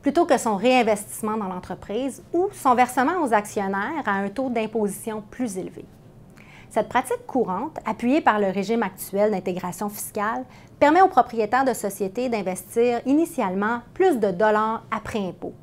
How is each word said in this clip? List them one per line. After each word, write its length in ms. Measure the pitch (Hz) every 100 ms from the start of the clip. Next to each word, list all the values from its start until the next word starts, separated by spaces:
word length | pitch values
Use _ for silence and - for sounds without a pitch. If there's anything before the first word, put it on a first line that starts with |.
plutôt 240 | 285 294 349
que 140 | 247
son 160 | 233 196
réinvestissement 800 | 233 254 226 202 - - 220 220
dans 100 | 190
l'entreprise 760 | 180 - 185 - 208 269 - -
ou 140 | 339 392
son 220 | - 262
versement 480 | 240 247 - 262 359
aux 120 | 285
actionnaires 680 | 214 208 - 196 196 214 320 233
à 60 |
un 160 | 196 202
taux 200 | 202 262
d'imposition 720 | 233 214 226 208 196 - 214 208
plus 300 | - 247 185
élevé. 260 | 175 - - - - - - - - - -
Cette 180 | 226 214
pratique 380 | 240 - 480 -
courante, 500 | 262 185 185 302 - -
appuyée 360 | 208 240 302
par 180 | 320 214
le 80 | 196
régime 340 | 185 190 233
actuel 480 | 196 - - 196 214
d'intégration 600 | 214 202 180 180 170 208
fiscale, 560 | 208 - 220 208 247 262 - - -
permet 220 | 294 330
aux 60 | 381
propriétaires 580 | - 240 226 214 247 269
de 80 |
sociétés 560 | 220 202 190 190 190 254
d'investir 720 | 226 185 185 - 233 240 240 247
initialement 760 | 294 330 - 196 185 214 240 -
plus 240 | - 370 262
de 140 | 202
dollars 520 | 180 214 214 220 220 -
après 300 | 220 - 226
impôt 340 | 185 165 175 -